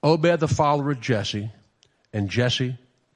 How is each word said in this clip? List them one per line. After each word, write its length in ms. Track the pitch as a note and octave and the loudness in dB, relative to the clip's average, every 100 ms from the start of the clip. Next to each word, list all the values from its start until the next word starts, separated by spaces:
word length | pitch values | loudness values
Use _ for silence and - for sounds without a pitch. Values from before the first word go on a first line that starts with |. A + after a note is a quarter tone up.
Obed, 380 | D3 D#3+ E3 E3+ | 4 4 4 2
the 80 | D3+ | 0
father 420 | - D3+ D3 C#3 | 2 2 2 0
of 100 | C#3 | -4
Jesse. 500 | A2+ A2+ G2 G#2+ G#2+ - _ _ _ _ _ | -2 -2 -2 -6 -8 -12 _ _ _ _ _
And 160 | A2 G2 | -4 -2
Jesse, 480 | G#2 B2 - B2+ B2+ _ _ _ | 0 0 0 -4 -6 _ _ _